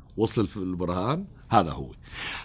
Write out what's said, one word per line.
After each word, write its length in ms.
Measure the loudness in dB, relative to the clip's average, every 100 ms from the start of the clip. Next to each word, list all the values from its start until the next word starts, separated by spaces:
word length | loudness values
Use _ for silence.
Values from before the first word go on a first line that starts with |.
| -10 0
وصل 240 | 2 2
الف-، 140 | 0 -2
البرهان؟ 680 | -4 -2 0 0 0 -2 -4 -14 2
هذا 220 | 4 4
هو. 180 | 0 -10 -14 -16 -10 -8 2